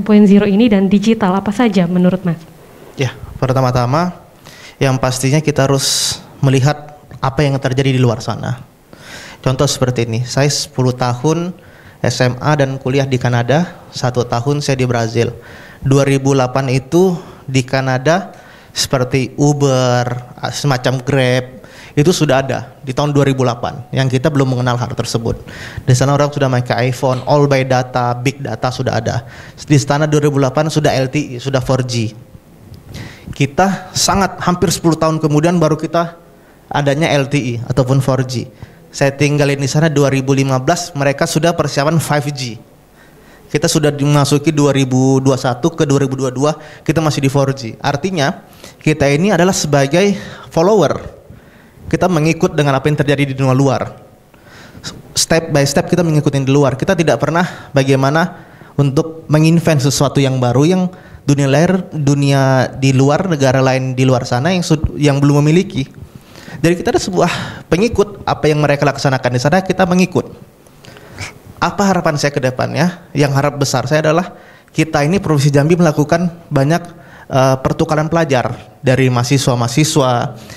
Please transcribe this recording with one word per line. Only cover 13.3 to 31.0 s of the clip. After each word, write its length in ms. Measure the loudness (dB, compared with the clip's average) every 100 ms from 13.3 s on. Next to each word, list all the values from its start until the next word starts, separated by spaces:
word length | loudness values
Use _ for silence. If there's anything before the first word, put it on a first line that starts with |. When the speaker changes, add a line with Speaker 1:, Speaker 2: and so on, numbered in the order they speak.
| 0 2 0 0 -8 -16
Speaker 2:
satu 320 | -6 -2 -2
tahun 400 | -2 -2 -2 -2
saya 160 | -2 -2
di 80 | 0
Brazil. 480 | 0 -2 -2 -2 -4 -16 -20 -20 -8
Dua 240 | 0 2 2
ribu 320 | 2 2 2
delapan 320 | 2 -2 -2
itu 480 | -2 0 2 2 0 -8 -16
di 220 | -4 -2 0
Kanada 640 | -2 0 0 0 0 -2 -16 -20 -20 -14
seperti 600 | -8 -2 -2 0 -2 -4 0
Uber, 960 | 2 2 2 2 2 0 -2 -6 -12 -10 -10
semacam 480 | -4 -2 0 0 -2
Grab, 580 | -2 0 2 0 -2 -14 -20 -20 -6
itu 160 | 0 2
sudah 320 | 2 2 2
ada 320 | 0 -6 -8 -14
di 80 | -8
tahun 240 | -4 0
dua 80 | 2 2
ribu 180 | 2 -2
delapan, 380 | -2 -6 -8 -8
yang 160 | -2 0
kita 160 | 0 0
belum 240 | 0 0 0
mengenal 180 | -2
hal 160 | -2 -4 -6
tersebut. 420 | -4 -4 -4 -6 -10 -16 -14 -6
Di 100 | 0
sana 220 | 2 2 2
orang 160 | 0
sudah 180 | 0 0
pakai 400 | 0 -2 -2 -2
iPhone, 320 | 0 -2 -2 0
all 180 | 2 4
by 160 | 2
data, 540 | 0 0 0 -2 -2 -2
big 260 | -4 -4
data 300 | -8 -6 -6
sudah 260 | -4 -2 -2
ada. 300 | -4 -6 -8 -16 -20 -20
Di 180 | 0 2
sana 300 | 2 0 2
dua 140 | 2
ribu 180 | 0 0
delapan 300 | 0 0 -2
sudah 180 | 0 0
L 160 | 0